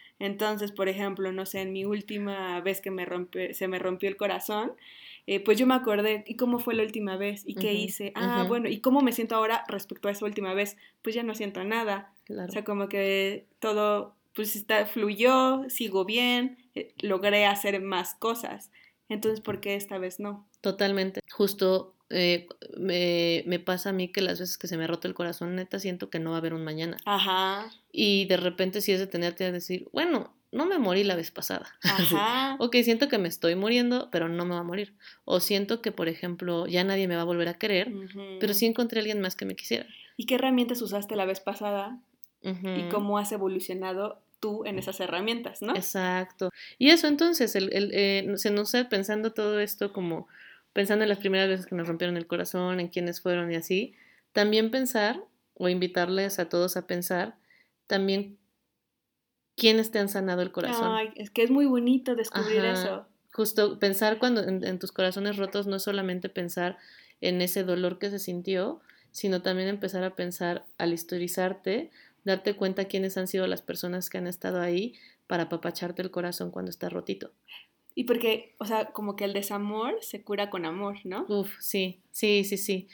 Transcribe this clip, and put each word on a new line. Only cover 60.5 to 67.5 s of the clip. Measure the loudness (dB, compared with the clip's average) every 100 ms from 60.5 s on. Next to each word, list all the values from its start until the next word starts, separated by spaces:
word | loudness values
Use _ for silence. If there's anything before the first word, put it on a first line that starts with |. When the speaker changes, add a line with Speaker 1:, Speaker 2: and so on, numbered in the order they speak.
Speaker 2:
corazón. | -2 -2 0 0
Speaker 1:
Ay, | 0 -2 -6
es | -6
que | 2
es | 4
muy | 6 6
bonito | 6 6 4 4
descubrir | 0 0 -2 2 2
Speaker 2:
Ajá. | 4
Speaker 1:
eso. | 2 0 -4 -10 _ _
Speaker 2:
Justo | -2 0 2 2 2
pensar | 0 4 2 2
cuando | 2 2
en, | 2 -2
en | -2 -4
tus | -6
corazones | -2 0 0 -2 -2
rotos, | -2 -2 -2
no | -2
solamente | -2 -2 -2 -4 -6
pensar | -6 -6 -2 -2 -4 -12 -20 -20 _
en | 0 2
ese | 2